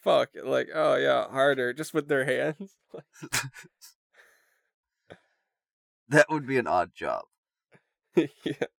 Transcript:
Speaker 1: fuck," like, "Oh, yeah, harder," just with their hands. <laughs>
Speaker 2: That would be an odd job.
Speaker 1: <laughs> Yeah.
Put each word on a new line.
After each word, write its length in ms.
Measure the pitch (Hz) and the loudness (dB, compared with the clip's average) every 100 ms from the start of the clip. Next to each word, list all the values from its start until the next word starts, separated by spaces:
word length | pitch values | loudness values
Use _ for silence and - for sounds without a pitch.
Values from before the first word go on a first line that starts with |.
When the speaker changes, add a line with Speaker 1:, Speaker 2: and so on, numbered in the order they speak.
Speaker 1:
fuck," 300 | - 135 123 - | 0 2 0 -6
like, 260 | 131 131 - | -2 -2 -2
"Oh, 220 | 160 151 139 | -2 0 2
yeah, 320 | 139 131 107 | 2 0 0
harder," 440 | 131 139 131 123 | 0 2 2 -2
just 180 | 127 156 | -4 -6
with 160 | 160 147 | -4 -2
their 160 | 139 | 0
hands. 520 | 135 127 147 147 196 _ _ | 0 -2 -2 -6 -12 _ _
<laughs> 560 | 156 - - - - 135 - - _ - _ _ _ _ _ _ _ _ _ _ _ - - _ _ _ _ _ _ _ _ - | -20 -20 -20 -8 -8 -8 -12 -20 _ -20 _ _ _ _ _ _ _ _ _ _ _ -20 -20 _ _ _ _ _ _ _ _ 2
Speaker 2:
That 180 | 151 147 | 4 4
would 180 | 156 127 | 2 -2
be 120 | 135 | -2
an 80 | 90 | 2
odd 240 | 90 85 | 2 0
job. 300 | - 71 52 50 | -4 -6 -6 -8
Speaker 1:
<laughs> 880 | _ _ _ _ _ _ _ _ - | _ _ _ _ _ _ _ _ -2
Yeah. 500 | 143 _ 147 139 156 | -2 _ -8 -6 -8